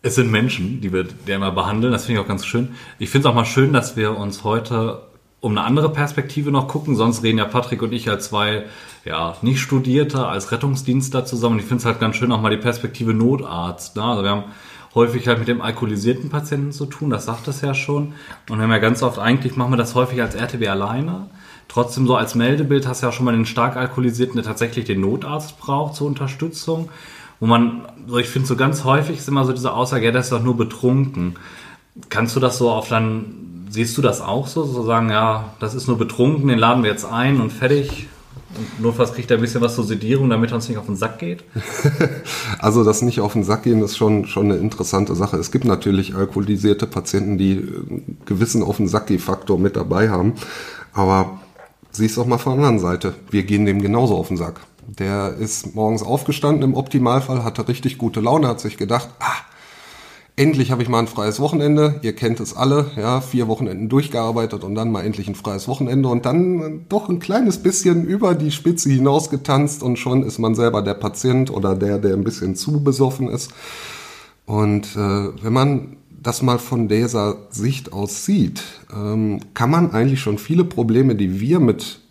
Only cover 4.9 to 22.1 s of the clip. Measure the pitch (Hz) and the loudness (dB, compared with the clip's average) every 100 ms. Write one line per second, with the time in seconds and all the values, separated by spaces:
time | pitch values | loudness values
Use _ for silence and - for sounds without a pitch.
4.9 | - - _ _ _ 117 104 95 143 156 | -6 -16 _ _ _ -2 0 2 2 2
5.9 | 147 143 151 139 151 143 139 135 151 151 | 0 -2 -2 -4 -4 0 0 0 -4 -2
6.9 | 113 117 117 113 110 104 127 - 110 113 | 2 2 2 2 2 0 -2 -2 -4 -2
7.9 | 117 113 101 - 104 104 107 104 - - | -2 -2 -4 -2 -2 0 -2 -6 -18 -20
8.9 | - - 80 85 85 - 135 - 135 127 | -16 -8 -4 -4 -2 0 0 0 0 2
9.9 | 135 135 131 107 92 - 117 143 135 - | 2 2 0 -2 -4 -4 -2 0 -2 0
10.9 | 131 131 131 123 120 117 110 101 123 117 | 0 0 -2 -2 -2 2 0 0 0 0
11.9 | 113 113 113 123 110 110 107 120 117 - | 0 0 0 0 2 2 0 0 -2 -8
12.9 | - 113 110 117 135 - 87 87 87 - | -4 0 2 2 2 -2 -6 -6 -8 -10
13.9 | 104 113 110 98 104 101 - - - - | -6 -2 0 0 -2 -6 -18 -20 -20 -4
14.9 | 117 117 120 123 113 113 120 104 113 113 | 2 2 2 0 0 2 -2 -2 -2 -2
15.9 | 104 113 135 147 151 147 143 143 143 139 | 0 0 0 -2 -4 -2 -4 -4 -6 -10
16.9 | - 151 107 - 117 151 135 139 135 - | -4 -2 -2 -4 -8 -6 -4 -2 -2 -2
17.9 | 147 147 151 - - - 110 110 110 110 | -2 -2 -8 -18 -18 -8 -2 2 4 4
18.9 | 120 127 107 110 135 131 127 123 123 117 | 2 0 0 2 2 0 -2 0 2 2
19.9 | 123 127 123 113 98 117 123 107 98 101 | 0 0 0 -2 -4 -6 -2 -2 -2 -2
20.9 | 120 160 185 196 - - - - 120 120 | -2 -4 -6 -10 -18 -20 -20 -6 -2 -2
21.9 | - 123 | 0 2